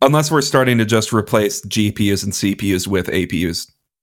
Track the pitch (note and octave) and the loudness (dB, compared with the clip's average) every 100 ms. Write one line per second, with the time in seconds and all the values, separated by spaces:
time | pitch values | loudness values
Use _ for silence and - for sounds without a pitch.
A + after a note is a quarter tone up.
0 | C3+ D3+ D3+ D#3 C3+ C#3 B2+ A#2 A2 A2+ | 2 2 2 0 2 2 2 2 2 2
1 | G#2+ A2+ G2+ A2+ G#2 - G2+ A2+ G#2 G2+ | 2 -2 0 0 0 -4 -6 -2 -2 0
2 | G2+ G2 G2+ - G2+ G2 G2+ F#2 F#2+ F#2+ | 0 0 -4 -4 -2 -2 -2 -2 0 -2
3 | F2 F#2 F2+ E2+ F2 E2+ - _ _ _ | -2 -2 -2 -2 -2 -4 -10 _ _ _